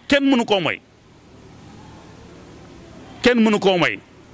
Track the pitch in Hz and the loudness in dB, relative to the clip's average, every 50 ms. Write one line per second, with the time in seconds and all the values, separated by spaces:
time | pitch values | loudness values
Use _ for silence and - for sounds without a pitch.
0 | - - 285 277 277 269 277 240 233 - 214 190 160 127 95 - _ _ _ _ | -4 -2 0 0 2 2 2 2 0 0 0 -2 -2 -2 -6 -6 _ _ _ _
1 | - - - - - - - - - - - - - - - - - - - - | -20 -20 -20 -20 -20 -20 -20 -20 -20 -20 -20 -20 -20 -20 -20 -20 -20 -20 -20 -20
2 | - - - - - - - - - - - - - - - - - - - - | -20 -20 -20 -20 -20 -20 -20 -20 -20 -20 -20 -20 -20 -20 -20 -20 -20 -20 -20 -20
3 | - - - - - 240 247 233 214 220 208 202 - 196 185 175 151 127 101 95 | -20 -20 -8 -2 0 0 2 2 2 0 0 0 0 0 0 0 0 -2 -4 -6
4 | - - - - - - | -14 -20 -20 -20 -20 -16